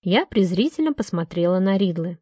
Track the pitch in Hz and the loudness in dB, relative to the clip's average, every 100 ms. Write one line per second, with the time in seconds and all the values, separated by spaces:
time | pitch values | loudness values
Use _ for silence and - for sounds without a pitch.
0 | 185 208 381 226 185 180 277 - 311 285 | 0 0 0 0 2 2 -2 0 -2 -2
1 | 208 170 170 170 170 185 190 196 190 165 | -4 -4 -4 0 0 2 2 2 0 -2
2 | 170 170 | -6 -8